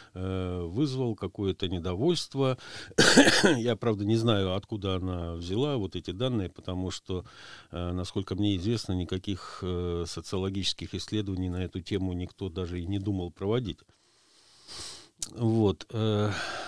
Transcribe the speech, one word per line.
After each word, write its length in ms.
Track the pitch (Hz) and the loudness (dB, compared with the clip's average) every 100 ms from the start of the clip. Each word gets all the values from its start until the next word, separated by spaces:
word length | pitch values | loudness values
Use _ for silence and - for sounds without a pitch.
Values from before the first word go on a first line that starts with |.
| - | -14
э, 480 | 92 92 92 92 90 | -8 -4 -2 -2 -4
вызвал 540 | 85 104 151 131 123 107 | -4 -2 -2 0 -2 -2
какое-то 520 | 98 - 98 92 92 | -6 -2 -2 0 -2
недовольство. 920 | 90 90 90 160 165 - 135 131 127 - - - - | -2 -2 0 2 2 -2 0 0 0 -6 -14 -2 4
<coughs> 600 | - - - - 190 127 | 8 10 10 8 6 6
Я, 180 | 120 110 | 2 2
правда, 300 | 117 101 101 | 2 2 4
не 100 | 113 | 4
знаю, 400 | 117 101 95 95 | 6 4 4 0
откуда 400 | - 107 98 92 | -4 -4 -2 0
она 380 | 92 87 85 85 | -2 -2 -4 -6
взяла 420 | 85 104 147 131 | -2 0 0 0
вот 180 | 95 90 | -2 -4
эти 160 | 85 | -6
данные, 380 | 92 127 117 90 | -2 0 0 -4
потому 420 | - - 90 92 | -6 -6 -4 -4
что, 340 | - - 92 - - - - - | -6 -6 -6 -6 -16 -20 -20 -12
э, 200 | 87 87 | -6 -4
насколько 440 | 90 87 101 - 95 | -4 -4 -4 -2 0
мне 160 | 104 92 | 2 2
известно, 380 | 101 113 - | 0 -2 -2
никаких, 640 | 92 87 92 101 92 - - | -2 -2 -4 -4 -6 -8 -8
э, 440 | 92 87 87 85 85 | -4 -4 -2 -4 -4
социологических 880 | 82 - 95 95 98 90 - 85 90 | -8 -6 -2 -2 -2 -2 -4 -6 -8
исследований 540 | - 107 101 92 92 | -4 -2 -2 -2 -2
на 140 | 90 | -2
эту 180 | 90 95 | -4 -6
тему 320 | - 98 92 | -4 -2 0
никто 360 | 87 90 - 95 | -2 -6 -6 -8
даже 320 | 87 87 87 | -4 -4 -4
и 40 | 85 | -2
не 140 | 101 | -2
думал 320 | 101 95 87 | -2 -2 -4
проводить. 480 | - 98 120 104 - _ _ _ _ _ _ _ - - - - - - - - | -4 -2 0 -2 -8 _ _ _ _ _ _ _ -20 -18 -14 -14 -16 -18 -10 -8
Вот, 540 | - 117 113 101 - - | -2 2 4 4 2 -4
э, 420 | 113 110 104 104 95 - - | -2 0 2 2 0 -4 -8